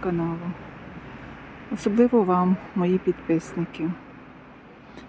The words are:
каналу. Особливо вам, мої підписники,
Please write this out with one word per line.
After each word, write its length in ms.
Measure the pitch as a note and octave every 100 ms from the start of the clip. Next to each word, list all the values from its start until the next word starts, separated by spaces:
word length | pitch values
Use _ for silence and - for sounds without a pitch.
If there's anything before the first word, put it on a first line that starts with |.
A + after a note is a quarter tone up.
каналу. 520 | F#3 E3+ E3 E3+ F3 F#3 - - - - - - - - - - -
Особливо 500 | - A3 G#3+ A#3+ A#3+
вам, 340 | F#3 F3+ F3+ F#3 -
мої 240 | F#3+ F3 F#3
підписники, 920 | - F3 - E3 - - E3+ - E3 F3 - - - - - - - - - -